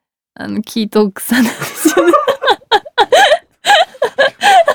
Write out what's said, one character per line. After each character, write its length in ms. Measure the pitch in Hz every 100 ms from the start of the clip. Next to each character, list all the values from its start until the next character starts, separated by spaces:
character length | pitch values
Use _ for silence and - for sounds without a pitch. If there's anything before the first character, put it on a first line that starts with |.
| _ _ _ -
あ 140 | -
の、 140 | 202
キ 200 | 220 - 214
ー 40 |
ト 180 | 214 208
ー 60 |
ク 100 | 190
さ 180 | - 240
ん 40 | 233
な 60 |
ん 40 | -
で 100 | -
す 340 | - 320 -
よ 80 | 349
ね。 60 | 554 587 554 523 415 _ - - - 415 587 784 622 - _ - 807 719 - 494 - 539 - 784 762 659